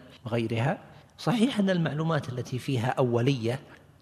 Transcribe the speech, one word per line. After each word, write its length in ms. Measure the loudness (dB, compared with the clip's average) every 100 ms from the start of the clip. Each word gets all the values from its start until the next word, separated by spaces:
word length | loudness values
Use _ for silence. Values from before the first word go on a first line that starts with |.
| -12 -16 -4
وغيرها، 520 | -2 0 0 0 -2 -8 -20 -20 -6
صحيح 420 | -2 2 2 2
أن 100 | 2
المعلومات 600 | 2 0 0 0 -2 -2
التي 300 | -6 -6 -6
فيها 300 | -2 -2 0
أولية، 720 | 2 2 4 2 2 0 -4 -8 -20 -20 -4